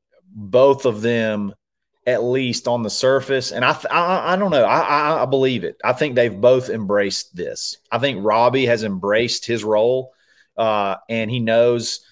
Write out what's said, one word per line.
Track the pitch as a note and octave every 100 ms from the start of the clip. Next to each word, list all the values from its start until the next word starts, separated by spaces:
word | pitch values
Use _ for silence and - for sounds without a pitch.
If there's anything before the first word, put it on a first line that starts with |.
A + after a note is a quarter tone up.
| _ _ _
both | A2 G2+ A#2 C#3 C3+ B2+
of | G#2
them, | A2+ A#2 A2 G#2+ G2+ - _ _ _ _ -
at | A#2
least | A#2+ C3+ B2+ A#2 B2
on | A#2+
the | A2
surface, | - C3 C3+ C3 C3+ B2+
and | A#2
I | B2
th-, | D#3 -
I, | D#3+ F3 F#3 C#3
I | F#3
don't | G3+
know. | D3
I, | G#2 C#3
I, | A2+ D3 D3 D#3
I | B2+
believe | C3+ C3+ B2
it. | F2 -
I | A2+
think | B2+ D3+
they've | B2+ B2+ G2
both | A#2+ B2+ A#2+
embraced | A2+ G2 G#2 G2+ - - F2
this. | D2+ - - - _
I | A#2
think | C#3 G2
Robbie | G#2 A2 A#2+ C3 B2
has | A#2
embraced | A2 F#2+ G2+ A2 A#2+ -
his | - A#2
role, | G#2 G#2+ A#2 C3 B2+ _ _ _ _ -
uh, | A2 G#2+ G2+ F#2 -
and | A2+ G#2+
he | B2+
knows, | A2+ A2+ A#2+ A#2+ A2+ - -